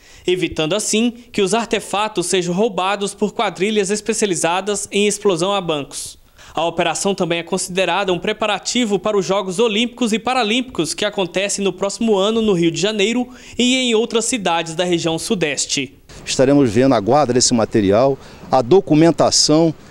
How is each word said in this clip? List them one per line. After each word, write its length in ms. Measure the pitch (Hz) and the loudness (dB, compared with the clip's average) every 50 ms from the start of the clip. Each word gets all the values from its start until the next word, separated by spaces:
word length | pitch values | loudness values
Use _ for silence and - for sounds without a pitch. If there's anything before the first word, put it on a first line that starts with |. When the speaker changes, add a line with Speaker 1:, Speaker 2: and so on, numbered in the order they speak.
| _ - - - - | _ -20 -20 -8 -4
Speaker 1:
evitando 480 | - 180 180 170 160 160 - 160 156 175 | -2 -2 -2 -2 -4 -4 -4 -4 -2 -2
assim 400 | 214 208 - - 214 226 240 233 - - - - | -2 -2 -2 0 0 0 0 -2 -6 -12 -8 -2
que 80 | - | -2
os 140 | 202 185 180 | 0 0 0
artefatos 720 | 226 226 - - 208 190 - - 196 214 214 214 - 170 | 0 -2 -2 -4 -4 -4 -4 -4 -4 -4 -4 -4 -4 -4
sejam 260 | 170 - 190 175 170 175 | -2 -2 -2 -2 0 0
roubados 600 | 180 214 240 190 180 180 190 202 208 202 190 - | 0 0 0 0 -2 -2 -2 -2 -2 -4 -6 -4
por 180 | - 214 196 - | -4 -4 -4 -2
quadrilhas 560 | - 233 202 170 151 180 214 220 208 196 175 | -2 -4 -4 -2 -2 -2 -2 0 0 0 0
especializadas 1000 | 208 208 208 - 220 - - 208 180 151 160 165 175 185 196 202 208 190 - - | -2 -4 -4 -4 -4 -2 -2 -2 -2 0 0 0 -2 -2 -2 -4 -4 -6 -6 -4
em 160 | - 202 208 | -2 0 0
explosão 460 | 208 196 - - 202 185 160 165 190 202 | 0 0 0 0 0 0 0 0 0 -2
a 80 | 202 | -2
bancos. 580 | 185 165 160 147 135 - - - - - - - _ _ _ - - - - | -2 -2 -4 -4 -6 -8 -10 -12 -14 -14 -16 -20 _ _ _ -20 -20 -10 -6
A 120 | - 160 | -4 -2
operação 500 | 170 165 175 175 170 156 147 - 202 196 | -2 0 -2 -2 -2 -2 -2 -2 -2 0
também 240 | - 190 165 170 170 | 0 0 -2 -2 -2
é 40 | 165 | -4
considerada 680 | 170 - 185 - - 180 180 185 170 170 185 208 185 180 | -4 -4 -6 -4 -4 -2 -2 0 0 0 0 0 0 -2
um 60 | 175 | -2
preparativo 800 | - 202 214 214 226 214 208 180 - - - 240 247 214 202 185 | -2 -4 -4 -2 -2 -4 -4 -4 -4 -4 -2 0 0 0 0 0
para 180 | - 214 214 | 0 0 0
os 80 | 202 185 | 0 0
Jogos 360 | 151 190 202 202 190 180 165 | 0 0 -2 -2 -2 -2 0
Olímpicos 520 | 233 240 202 208 240 233 240 - 254 226 208 | 0 2 2 0 -2 -2 -2 -2 -2 0 0
e 60 | 226 | 0
Paralímpicos, 760 | 220 240 254 262 240 208 220 254 247 254 - - 165 143 - | -2 0 0 0 0 0 0 -2 -2 -4 -4 -4 -4 -4 -4
que 120 | - 208 | -4 -4
acontecem 600 | 208 202 - 196 170 - 185 196 202 - - 202 | -4 -2 -2 -4 -2 -2 -2 -2 -2 -2 -2 -2
no 80 | 196 175 | -2 -2
próximo 440 | 190 196 196 196 - 233 226 214 | -2 -4 -4 -4 -2 0 2 2
ano 260 | 190 190 208 226 226 220 | 2 2 2 0 0 2
no 100 | 214 196 | 2 2
Rio 200 | 170 170 165 156 | 2 2 2 0
de 80 | 147 | 0
Janeiro 480 | 165 208 220 214 196 214 233 247 247 240 - - - - - | -2 -2 0 0 0 0 0 0 -2 -4 -8 -18 -20 -10 -4
e 200 | - 240 247 254 | 0 2 2 2
em 180 | 262 254 247 233 | 2 2 2 2
outras 300 | 214 233 233 - 233 214 | 0 0 0 -2 -2 -2
cidades 500 | - - 247 190 180 170 170 165 160 160 | -2 -2 -2 -2 -2 -2 -2 -2 -4 -4
da 100 | 160 180 | -2 0
região 340 | 180 175 170 151 165 165 165 | 0 0 0 0 0 -2 -2
sudeste. 760 | - - 226 185 165 151 139 - - - - - 135 123 - - - - - - - | -2 -2 -2 0 0 -2 -2 -2 -4 -4 -4 -4 -6 -6 -8 -16 -20 -20 -20 -16 -10
Speaker 2:
Estaremos 420 | - - - 135 127 143 143 143 120 | -4 0 2 4 4 6 4 4 4
vendo 260 | 95 113 131 135 135 | 4 4 4 4 4
a 60 | 113 | 4
guarda 320 | 101 95 120 147 147 120 120 | 4 4 4 4 4 4 2
desse 220 | 127 117 - 131 | 2 2 2 2
material, 640 | 117 107 - - 113 101 95 98 107 131 139 139 135 - - - - - - | 2 2 2 2 2 4 4 4 4 4 2 0 -2 -8 -16 -20 -20 -6 0
a 100 | - 131 | 0 0
documentação 1120 | 127 113 151 190 196 - 151 151 160 165 156 - 135 113 - - - - 151 156 165 165 147 - - - | 2 4 4 4 4 4 4 4 6 4 4 4 2 2 2 2 2 2 4 4 2 2 0 -4 -10 -20